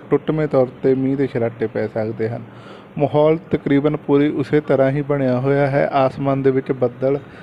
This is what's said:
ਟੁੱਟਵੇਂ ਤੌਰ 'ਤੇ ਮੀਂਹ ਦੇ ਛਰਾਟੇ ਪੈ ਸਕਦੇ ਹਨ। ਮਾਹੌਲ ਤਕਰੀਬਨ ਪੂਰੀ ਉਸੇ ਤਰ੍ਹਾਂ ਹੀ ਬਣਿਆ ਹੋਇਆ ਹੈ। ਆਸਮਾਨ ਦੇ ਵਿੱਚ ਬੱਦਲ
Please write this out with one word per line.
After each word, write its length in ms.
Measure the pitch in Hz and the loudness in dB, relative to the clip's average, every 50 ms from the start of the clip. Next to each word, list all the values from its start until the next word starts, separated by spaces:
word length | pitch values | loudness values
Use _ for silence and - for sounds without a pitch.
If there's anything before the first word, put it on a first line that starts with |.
| - - | 0 0
ਟੁੱਟਵੇਂ 360 | 143 143 - - 156 156 151 143 | -2 0 0 -2 -2 -2 -2 2
ਤੌਰ 180 | - 135 127 | 2 2 2
'ਤੇ 280 | 127 - - - 135 131 | 2 -2 -2 0 0 2
ਮੀਂਹ 220 | 131 131 131 139 | 2 0 -2 0
ਦੇ 100 | 139 139 | 0 -2
ਛਰਾਟੇ 400 | 123 - 120 117 117 117 - 113 | -2 0 -2 -2 -2 -2 -4 -6
ਪੈ 200 | 110 - 113 110 | -4 -2 -4 -4
ਸਕਦੇ 420 | 107 - 113 110 110 113 117 110 110 | -4 -4 -4 -4 -4 -4 -4 -4 -4
ਹਨ। 140 | 120 120 117 - - - - - - - - - - 151 | -4 -8 -12 -16 -20 -20 -20 -20 -20 -20 -20 -12 -2 -2
ਮਾਹੌਲ 400 | 143 135 147 147 151 156 160 165 - - | -2 0 2 2 4 4 2 0 -2 -4
ਤਕਰੀਬਨ 460 | - 147 - 151 143 143 143 151 151 | -6 -4 0 2 2 2 2 0 -2
ਪੂਰੀ 320 | - - - 143 143 143 151 | -2 0 2 2 4 4 2
ਉਸੇ 320 | - 151 131 - 151 151 | 0 -4 -2 0 0 0
ਤਰ੍ਹਾਂ 300 | 147 - 143 131 135 135 | 2 2 2 2 2 2
ਹੀ 120 | 135 147 | 0 -2
ਬਣਿਆ 360 | 143 139 143 143 135 127 127 123 | -2 -2 -2 0 0 0 0 0
ਹੋਇਆ 260 | 131 139 139 139 143 | 0 0 2 2 2
ਹੈ। 220 | 135 139 143 156 - | 2 2 0 0 0
ਆਸਮਾਨ 500 | - 139 135 131 - - 139 139 135 135 | 2 0 0 0 0 -2 -2 -2 -2 2
ਦੇ 80 | 135 135 | 2 2
ਵਿੱਚ 220 | 131 135 135 - | 2 2 -2 -2
ਬੱਦਲ 460 | 135 127 127 120 123 - 131 135 139 143 - - - - | -2 -2 -2 -2 -2 -2 -2 -2 -2 -2 -6 -14 -20 -20